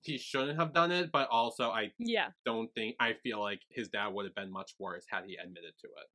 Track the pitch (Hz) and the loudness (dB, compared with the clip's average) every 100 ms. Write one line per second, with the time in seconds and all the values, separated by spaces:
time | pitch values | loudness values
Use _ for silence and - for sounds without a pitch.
0 | - 139 - 135 135 151 165 170 170 175 | -6 -6 -2 0 0 2 2 4 6 4
1 | 175 139 135 117 117 - 117 113 107 - | 4 2 4 4 4 2 2 2 -2 -4
2 | 233 226 135 - - 113 113 - 110 120 | 0 2 0 -2 -2 0 -2 -4 -4 2
3 | 120 110 - 107 104 101 - - 110 104 | 0 2 -2 -2 -2 -4 -8 -8 -4 -2
4 | 104 98 98 90 98 95 95 - 95 90 | -2 -2 -6 -6 -8 -8 -10 -10 -8 -8
5 | - 101 92 90 90 87 85 82 - 73 | -6 -6 -6 -12 -12 -12 -16 -16 -20 -18
6 | 73 | -20